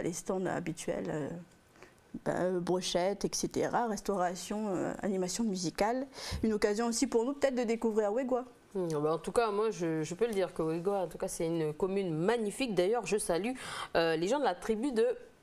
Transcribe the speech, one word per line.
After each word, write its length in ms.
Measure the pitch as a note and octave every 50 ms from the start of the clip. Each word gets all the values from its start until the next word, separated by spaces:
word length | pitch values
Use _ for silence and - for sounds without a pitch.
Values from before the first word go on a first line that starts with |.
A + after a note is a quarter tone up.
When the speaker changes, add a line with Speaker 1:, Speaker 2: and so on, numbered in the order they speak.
| -
Speaker 1:
les 100 | - F#3
stands 320 | - - - G3 F#3+ F#3+
habituels, 640 | E3+ - D#3+ F3 E3+ D#3+ - - - - - - E3+
euh, 200 | D#3+ D3+ C#3 - E3+ F3 F3 - - - _ _ - - - - - - - - - - -
ben, 120 | - D3+ -
euh, 220 | F3 F#3 F#3+ F3+
brochettes, 640 | E3+ F3+ F3+ F#3 F3 - - F3 F3 G3 G3+ G3 -
et 60 | E3+ -
cetera, 540 | - - D#3 - - - - - G#3 A#3+ A3+
restauration, 800 | G3+ G3 - - G3 F#3+ F3+ F3 F3+ F3 - - G#3 G#3+ A3 G#3
euh, 260 | F3+ - - C#3+ - -
animation 420 | - G3 F#3+ F#3 F3+ F3+ - - A#3
musicale. 600 | A3 F#3 F#3 F3+ D#3+ - - G3+ A3 A#3+ C4 C#4 C4+ - - - - - - -
Une 100 | A3 G#3+
occasion 320 | G#3 - G#3 G#3 G#3 A#3
aussi 220 | A#3 A3+ A#3 C#4 A3+
pour 180 | - A3+ A3+
nous 80 | C4 C#4+
peut-être 220 | C#4 - C4+ B3+
de 80 | A#3+ B3
découvrir 500 | G#3+ A#3 A3+ A#3 A3+ G#3 A3 G#3+ G3+ G#3
Wégua. 320 | B3 C#4 A#3+ B3+ A#3+ C4 B3+ - - - - -
Speaker 2:
Hmm, 140 | G3 F3+ E3
ben, 240 | D#3+ D3 D3 D#3
en 60 | D#3+ E3
tout 160 | - G3+ -
cas, 180 | A#3+ A#3 A3
moi, 180 | G3+ G#3 A3 A3+
je, 320 | G3 E3 F3 E3 D#3+ D#3
je 140 | D#3 D3+ F3
peux 120 | - A3+ A#3+
le 60 | G#3+
dire 200 | G3 F3+ E3 -
que 80 | -
Wégua, 400 | D#3+ D#3+ D#3+ E3+ E3+ G3+ G3+ G3
en 60 | F3+ D#3+
tout 100 | - -
cas, 100 | - F#3
c'est 180 | - - E3+
une 280 | E3 E3+ E3+ D#3 D3+ D3+
commune 420 | - G3 F#3 F#3+ G3+ G3 F3 D#3
magnifique. 580 | D#3 E3+ G3+ A#3+ B3 G#3+ G3+ F#3+ - C4+ B3 G3
D'ailleurs, 320 | E3+ F3 G3 A3+ A#3+ G3+
je 120 | D3+ G3 G#3+
salue, 340 | - - F3 E3 G3 A#3+ C4 B3+ - - - - - - - F3
euh, 180 | E3 E3 D#3+
les 140 | D#3 E3+ G3
gens 100 | B3+ D4
de 60 | C4+
la 100 | G#3 F3+
tribu 380 | - - - A3 G#3 A#3+ D4 B3
de 120 | A3 A3+ B3+ - - - - - -